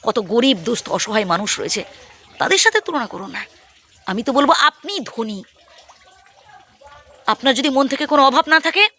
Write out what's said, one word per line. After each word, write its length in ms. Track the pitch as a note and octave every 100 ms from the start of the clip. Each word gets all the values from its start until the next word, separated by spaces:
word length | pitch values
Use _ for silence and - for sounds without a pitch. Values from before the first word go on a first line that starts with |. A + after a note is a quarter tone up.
কত 160 | A3 A3
গরিব, 400 | F#3 A3+ C4+ G#3
দুস্থ, 300 | E3+ A#3+ -
অসহায় 360 | F3+ - G#3+
মানুষ 360 | F#3+ E3+ G#3 -
রয়েছে। 240 | - - - - - - _ -
তাদের 200 | - F#4+
সাথে 220 | A4+ G#4+
তুলনা 260 | G#4 D4+ A3
করুন 240 | F3+ G3
না। 140 | - - _ _ _ _ _ -
আমি 160 | F#3+
তো 100 | A#3
বলবো 200 | B3+ C4+
আপনি 480 | D4+ D4 - D#4 G#4
ধনী। 420 | A3+ - A3 G3+ - _ _ - - - F#5 F#5+ G5 G5 A5 G5+ _ _ - - _ - -
আপনার 280 | G#3 C4+
যদি 140 | B3+ D4
মন 200 | C4 C#4
থেকে 180 | C#4 D4+
কোনো 200 | D4 C4+
অভাব 180 | C4 D#4
না 120 | D#4+
থাকে 280 | E4 F4+ G#4